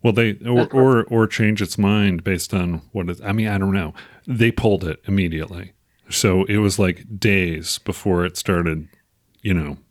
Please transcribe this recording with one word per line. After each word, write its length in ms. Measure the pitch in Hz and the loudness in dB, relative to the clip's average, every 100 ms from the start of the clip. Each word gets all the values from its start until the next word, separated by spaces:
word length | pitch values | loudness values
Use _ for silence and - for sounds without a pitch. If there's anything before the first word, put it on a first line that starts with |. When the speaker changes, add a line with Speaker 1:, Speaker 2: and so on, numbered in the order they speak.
Speaker 1:
Well, 120 | 120 | 2
they, 240 | 104 113 101 117 | 2 0 -2 0
or, 100 | 123 | 2
Speaker 2:
That's 180 | 113 | 2
Speaker 1:
or, 300 | 135 131 120 | 4 4 4
or 240 | 110 113 110 | 2 0 0
change 340 | - 107 107 | 2 0 0
its 160 | 101 - | -4 0
mind 460 | 101 104 101 87 | 2 4 2 0
based 300 | 92 90 - | -2 -4 -2
on 300 | 98 87 80 - | -2 -2 -4 -8
what 160 | 98 87 | -8 -6
it, 100 | 87 | -8
I 120 | 104 | -4
mean, 160 | 107 110 | -2 0
I 80 | 101 | 0
don't 160 | 98 | 0
know. 200 | 98 78 - - - - | -2 -4 -12 -20 -20 -8
They 240 | 120 120 | 0 0
pulled 320 | - 113 95 87 | 2 2 2 -2
it 160 | 78 - | -8 -2
immediately. 680 | 98 90 80 76 85 95 _ _ _ _ | 0 0 -4 -8 -12 -16 _ _ _ _
So 360 | - 104 92 95 | -2 2 2 2
it 140 | 104 | 2
was, 200 | 101 95 | 0 2
like, 400 | 92 87 - 104 | 0 -2 -10 -2
days 600 | 107 98 90 80 80 - | 2 2 0 -4 -8 -8
before 440 | - - 104 87 87 | -8 -6 -2 0 0
it 120 | - | -4
started, 500 | - 87 85 80 80 _ _ _ _ _ | -2 0 0 -4 -8 _ _ _ _ _
you 120 | 104 | -2
know 240 | 87 73 71 _ | -2 -2 -10 _